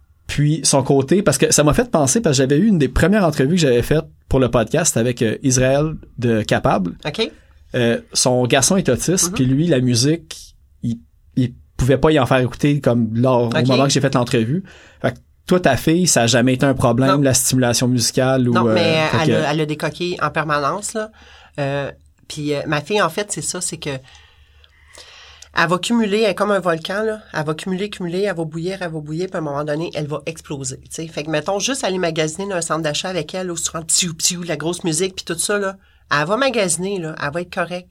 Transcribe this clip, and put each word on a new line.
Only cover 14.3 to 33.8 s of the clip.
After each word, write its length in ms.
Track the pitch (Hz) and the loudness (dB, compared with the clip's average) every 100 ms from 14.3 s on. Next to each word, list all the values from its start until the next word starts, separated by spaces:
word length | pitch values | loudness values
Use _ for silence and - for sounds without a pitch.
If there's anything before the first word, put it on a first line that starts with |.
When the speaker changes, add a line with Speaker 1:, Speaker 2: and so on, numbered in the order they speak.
| 123 113 170 - - - - | 0 0 -2 -6 -16 -20 -6
Speaker 1:
Fait 100 | - | -6
que 40 | - _ _ - | -6 _ _ 0
toi, 120 | 180 | 2
ta 180 | 175 120 | 4 2
fille, 300 | - 170 180 | 2 2 2
ça 160 | - | 2
a 40 | 117 | 4
jamais 260 | 117 127 | 4 2
été 100 | 131 | 2
un 100 | 139 | 2
problème, 420 | 131 127 117 135 143 | 2 2 4 2 4
Speaker 2:
Non. 60 | |
Speaker 1:
la 120 | 139 | 2
stimulation 540 | 127 - 131 123 117 123 | 2 0 0 2 0 0
musicale 600 | 123 113 - 127 131 123 | 0 0 0 0 2 2
ou, 40 | |
Speaker 2:
Non, 160 | 117 113 | 2 2
Speaker 1:
euh, 60 | |
Speaker 2:
mais 340 | 110 - 160 156 | 2 2 2 0
Speaker 1:
fait 60 | - | 0
Speaker 2:
elle 60 | 160 | 2
Speaker 1:
que 40 | |
Speaker 2:
a, 200 | 160 - | 2 0
elle 80 | 156 | -2
a 40 | 151 | -2
des 100 | 151 | -4
coquilles 400 | 160 - 175 175 | -6 -6 -6 -4
en 80 | 151 | -4
permanence, 600 | 156 156 147 139 185 208 | -4 -2 -2 -2 -4 -6
là. 160 | 220 214 - - - - - | -6 -8 -12 -20 -20 -14 -6
Euh, 320 | 139 139 139 - _ _ - | -4 -4 -6 -10 _ _ -16
puis, 260 | 156 147 | -8 -4
euh, 60 | 143 - | -4 -2
ma 120 | 151 | -4
fille, 220 | 147 208 | 0 0
en 60 | 170 | 0
fait, 220 | 160 208 | -2 -6
c'est 100 | - | -6
ça, 180 | - 180 | -8 -6
c'est 180 | - 160 | -8 -8
que 120 | 151 135 131 - - _ - _ _ _ _ - - - - - - - | -8 -8 -12 -20 -20 _ -20 _ _ _ _ -20 -20 -20 -20 -20 -6 0
elle 120 | 165 | 2
va 100 | 175 | 2
cumuler, 420 | - 233 220 208 | 2 0 2 2
elle 100 | 220 | 2
est 40 | |
comme 180 | 180 202 | 2 0
un 80 | 196 | 0
volcan, 420 | 180 165 165 196 | 0 -2 -4 -4
là. 180 | 220 214 - | -4 -6 -8
Elle 120 | 160 | -6
va 100 | 151 | -4
cumuler, 360 | 156 - 185 208 | -6 -4 -4 -6
cumuler, 300 | - 175 185 | -6 -6 -2
elle 140 | 202 170 | -2 -2
va 80 | |
bouillir, 340 | 160 160 170 190 | -6 -6 -8 -6
elle 100 | 180 | -8
va 80 | 160 | -8
bouillir, 260 | 147 156 185 | -8 -6 -6
puis 80 | 185 | -4
à 20 | |
un 40 | |
moment 220 | 151 139 | -4 -4
donné, 260 | 151 151 170 | -4 -4 -4
elle 120 | - 147 | -6 -6
va 140 | 151 - | -6 -8
exploser, 520 | 160 - 143 131 131 | -12 -10 -10 -8 -12
tu 40 | - | -14
sais. 180 | - 160 | -12 -10
Fait 160 | 160 | -10
que, 60 | 151 | -4
mettons, 280 | 151 151 202 | -4 -2 -2
juste 240 | 190 - | -2 -2
aller 160 | 208 190 | -4 -2
magasiner 480 | 175 160 156 156 196 | -2 -2 -4 -4 -6
dans 60 | 180 | -6
un 40 | |
centre 200 | 165 160 | -4 -4
d'achat 260 | 156 147 185 | -4 -4 -6
avec 260 | 180 147 | -6 -6
elle, 160 | 185 185 | -8 -6
où 60 | 170 | -6
tu 120 | - | -6
rentres, 160 | 165 | -6